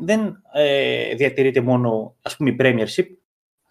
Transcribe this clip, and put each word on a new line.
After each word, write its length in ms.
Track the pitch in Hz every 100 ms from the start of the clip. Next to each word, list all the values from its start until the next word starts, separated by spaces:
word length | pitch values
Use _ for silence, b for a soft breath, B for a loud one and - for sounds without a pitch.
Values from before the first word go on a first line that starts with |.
| 165
δεν, 360 | 220 214 - _
ε, 640 | 147 147 139 127 123 113 113
διατηρείται 460 | 135 127 - 131
μόνο, 540 | 120 127 123 110 110 _
ας 140 | - -
πούμε, 140 | 143
η 60 | 123
Premiership, 460 | 131 120 107 - 185 - _ _ _ _ _